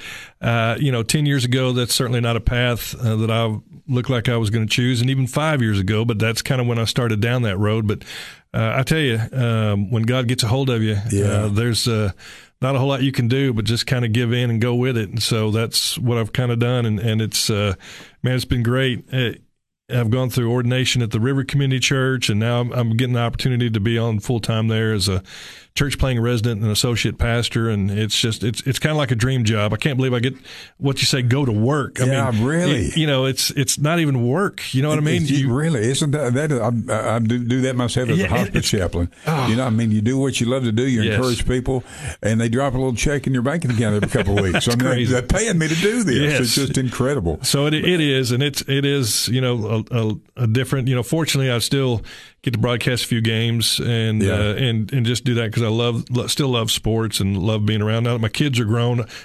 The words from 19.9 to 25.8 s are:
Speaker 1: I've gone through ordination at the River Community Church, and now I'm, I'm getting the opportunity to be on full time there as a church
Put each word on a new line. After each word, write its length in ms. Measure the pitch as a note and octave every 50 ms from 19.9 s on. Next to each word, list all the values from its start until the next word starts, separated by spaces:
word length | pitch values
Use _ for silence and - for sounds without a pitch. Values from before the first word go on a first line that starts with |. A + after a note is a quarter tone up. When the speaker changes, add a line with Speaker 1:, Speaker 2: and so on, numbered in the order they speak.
Speaker 1:
I've 200 | A#2+ B2 A#2+ G#2+
gone 180 | A2+ B2+ C3 B2
through 220 | - C3 A#2+ A2+
ordination 500 | A#2+ B2+ A#2+ A#2+ B2 B2+ B2+ - - B2+
at 80 | A#2+ G#2+
the 100 | - A2+
River 240 | A2 C3 C#3 C3+ C3
Community 360 | - - C#3 C#3+ C3+ C3 B2+
Church, 500 | B2 - C#3 C3+ C3 C3 C3 B2+ - -
and 100 | G#2+ G#2
now 200 | A2 A#2 A#2+ A#2+
I'm, 100 | B2 A#2+ A#2
I'm 220 | B2 A#2 A#2 A2+
getting 200 | A2+ C3 B2 B2
the 60 | A#2
opportunity 500 | A#2 A#2 - - - C3+ B2+ A#2+ B2 A#2+
to 80 | A2 A2
be 180 | G2 A#2 A#2 A#2
on 220 | A2+ A#2 A2 G#2
full 200 | - - B2+ A2+
time 280 | - - A2+ A2 A2 A2+
there 260 | A2 A2 A2+ A2 A2
as 140 | G#2 E2+ G2
a 140 | F#2+ F2+ - - - - - - - - - - _
church 220 | -